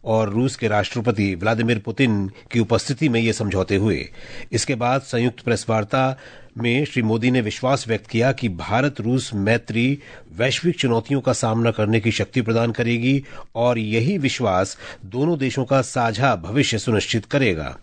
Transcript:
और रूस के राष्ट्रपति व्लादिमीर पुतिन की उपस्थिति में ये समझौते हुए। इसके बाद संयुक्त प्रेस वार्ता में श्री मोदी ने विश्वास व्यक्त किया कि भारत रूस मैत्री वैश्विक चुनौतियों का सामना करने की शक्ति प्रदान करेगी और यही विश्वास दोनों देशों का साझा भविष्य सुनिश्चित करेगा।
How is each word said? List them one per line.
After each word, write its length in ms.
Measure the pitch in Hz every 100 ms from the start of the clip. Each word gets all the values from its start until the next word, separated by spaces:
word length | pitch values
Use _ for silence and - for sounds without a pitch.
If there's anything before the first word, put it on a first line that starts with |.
और 240 | - 110 107
रूस 260 | 104 127 -
के 120 | 113
राष्ट्रपति 640 | 104 98 120 113 107 98
व्लादिमीर 440 | 90 101 113 117 110
पुतिन 480 | 110 107 131 104 95 - -
की 80 | 117
उपस्थिति 480 | 107 113 - 135 151
में 120 | 117
ये 120 | 113
समझौते 440 | 107 104 92 92 98
हुए। 280 | 107 76 - - - - -
इसके 220 | 117 -
बाद 280 | 123 120 135
संयुक्त 380 | - 120 123 117
प्रेस 260 | - 113 -
वार्ता 480 | 110 104 131 131 131 - - - 113
में 260 | 117 123
श्री 180 | 151 127
मोदी 280 | 110 113 127
ने 100 | 127
विश्वास 460 | 107 - 127 135 113
व्यक्त 180 | 107 -
किया 240 | 113 127
कि 160 | 131 117
भारत 520 | 87 - 110 139 -
रूस 300 | 110 127 -
मैत्री 640 | 104 98 117 - 113 123 143 - - - 80
वैश्विक 420 | 127 - 170 -
चुनौतियों 400 | 131 113 - 139
का 120 | 127
सामना 380 | 127 117 113 117
करने 300 | 110 107 113
की 100 | 107
शक्ति 320 | - 101 127
प्रदान 300 | 110 117 117
करेगी 500 | 113 117 117 123 135 135 - - 113
और 220 | 120 117
यही 380 | 110 113 123 202
विश्वास 580 | 135 - 110 92 98 - - - 92
दोनों 320 | 120 156 165
देशों 260 | 131 139
का 180 | 123 135
साझा 520 | 120 127 117 107 135 101
भविष्य 420 | 80 123 - 110
सुनिश्चित 480 | - 104 - 117 -
करेगा। 500 | 143 123 82 67 -